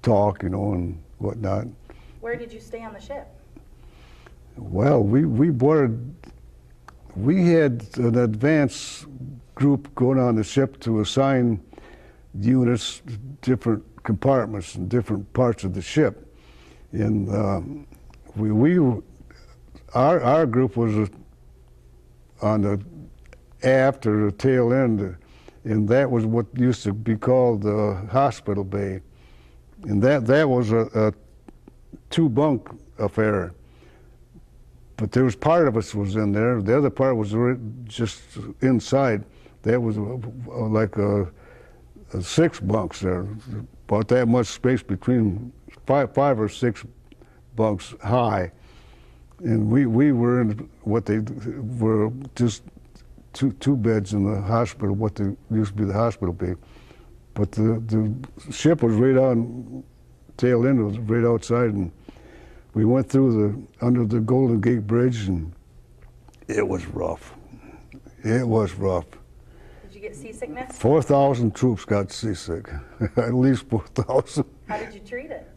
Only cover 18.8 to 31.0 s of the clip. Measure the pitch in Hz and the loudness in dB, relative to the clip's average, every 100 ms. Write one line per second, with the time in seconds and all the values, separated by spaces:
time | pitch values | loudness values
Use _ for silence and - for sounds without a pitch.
18.8 | 135 107 - - - - - - - - | 2 0 -8 -20 -20 -20 -20 -20 -20 -20
19.8 | - 123 135 170 123 151 151 117 131 - | -6 2 4 4 4 4 4 2 0 0
20.8 | 117 104 101 - - - - - - - | 0 0 -2 -6 -20 -20 -20 -20 -20 -20
21.8 | - - - - - - 107 107 101 101 | -20 -20 -20 -20 -20 -4 0 2 0 -2
22.8 | 101 - - - - - _ - 131 131 | -6 -18 -20 -20 -20 -20 _ -2 2 4
23.8 | 131 135 113 107 104 98 135 127 120 131 | 4 0 0 2 0 0 2 4 4 2
24.8 | 127 107 98 87 - - - - - 107 | 2 0 -2 -8 -20 -20 -20 -14 -2 0
25.8 | 104 123 135 120 110 117 110 127 123 117 | 4 4 4 0 0 0 -2 0 0 0
26.8 | 104 101 110 107 - 127 123 110 104 104 | -4 -4 -4 -2 2 4 4 2 0 0
27.8 | 104 95 101 117 139 - - 101 95 101 | 0 -2 -2 0 0 -2 -6 -4 -4 -6
28.8 | 98 95 - - - - - - - - | -6 -8 -12 -20 -20 -20 -20 -20 -20 -16
29.8 | - 104 123 147 113 139 151 127 110 113 | -4 2 4 2 4 4 4 2 2 0
30.8 | 110 110 | 0 0